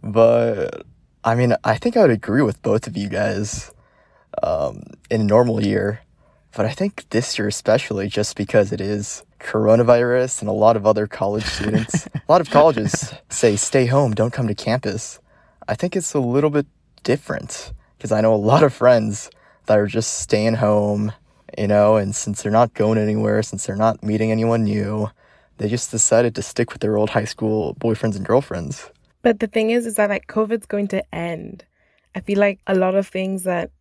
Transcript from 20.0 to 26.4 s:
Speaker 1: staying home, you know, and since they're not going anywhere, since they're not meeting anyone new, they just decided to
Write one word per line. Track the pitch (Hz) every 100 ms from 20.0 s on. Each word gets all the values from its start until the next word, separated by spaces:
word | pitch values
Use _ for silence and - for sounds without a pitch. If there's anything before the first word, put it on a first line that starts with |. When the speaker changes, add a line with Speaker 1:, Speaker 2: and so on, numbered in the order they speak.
| 110 -
Speaker 1:
staying | - 107 110
home, | 113 104 107 104 104 107 - _ _ - -
you | 101
know, | 104 104 110
and | 101 101
since | - 101
they're | 104
not | 110 117 -
going | 107 110
anywhere, | 107 107 107 107
since | 107 95 -
they're | 98
not | 110 110
meeting | 104 107 110
anyone | 110 113 117
new, | 107 104 101 107 107 _ _ _ _ _
they | 107
just | 120 -
decided | 113 - 117 120
to | 110